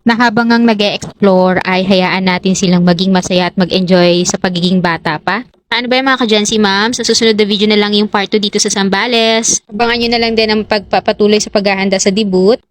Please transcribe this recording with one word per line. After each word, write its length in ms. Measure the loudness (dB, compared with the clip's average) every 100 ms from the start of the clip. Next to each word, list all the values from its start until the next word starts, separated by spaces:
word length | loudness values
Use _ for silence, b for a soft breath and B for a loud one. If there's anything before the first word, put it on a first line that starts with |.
Na 160 | -2 2
habang 320 | 2 2 0
ang 160 | 2
nag-e-explore 960 | 2 2 -2 -4 -10 0 2 4 2 0
ay 240 | 0 -2
hayaan 400 | 2 0 0 0
natin 320 | -2 -2 -2 0
silang 320 | 2 2 2
maging 240 | 0 2
masaya 400 | 0 0 -2 -2
at 40 | -2
mag-enjoy 640 | -2 -2 2 2 4 2
sa 160 | -2 -4
pagiging 400 | -4 -2 0 0
bata 400 | 0 -4 -4 -6
pa. 240 | -4 -6 -8 _ _
Ano 160 | -4
ba 160 | -2 -2
yung 80 | 0
mga 160 | 0
ka-Gen 240 | 0 0 0
Z 80 | 0
Mom? 400 | 0 0 -2 -2
Sa 80 |
susunod 320 | -2 0 2 2
na 80 |
video 240 | 0 0 2
na 80 | 2
lang 160 | 2
yung 160 | 0 0
part 240 | -2 -2
two 80 | -2
dito 160 | -2 -2
sa 160 | -2
Zambales. 880 | -2 -2 -2 0 0 2 0 -2 -4 _
Abangan 320 | -4 -2 0
nyo 80 | -2
na 120 | 0
lang 80 | 0
din 160 | 0 0
ang 160 | -2
pagpapatuloy 720 | -2 -4 -2 -2 -2 0 2 2
sa 160 | 0
paghahanda 480 | -2 -2 -2 0 0
sa 80 | 0
debut. 480 | 0 0 2 2 0 _